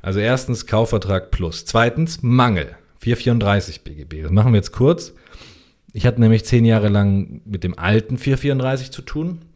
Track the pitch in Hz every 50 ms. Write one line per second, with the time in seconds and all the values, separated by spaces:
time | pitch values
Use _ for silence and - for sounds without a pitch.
0 | - 98 95 101 104 117 127 127 - - 123 - - - 110 107 113 - - 104
1 | - 95 98 92 - - - - 90 82 82 - - - - 113 117 120 120 -
2 | 165 165 - - - 120 123 127 127 120 101 85 76 - - - _ _ _ _
3 | - 117 120 - - 127 117 117 107 101 101 101 - - 82 - _ - 76 76
4 | 71 76 78 78 80 80 87 104 107 123 113 101 - - - - 123 143 175 170
5 | - - - - _ _ - - - - - - _ _ _ _ _ _ _ 107
6 | - 123 117 117 117 110 113 110 - - 123 120 117 117 110 110 104 104 101 101
7 | 101 101 98 98 98 - - - _ 107 101 90 - 90 87 - 82 92 107 110
8 | 110 - 131 - - 139 135 127 - 143 135 127 123 131 135 127 127 - - -
9 | - - - 151 160 175 180 165 - _ _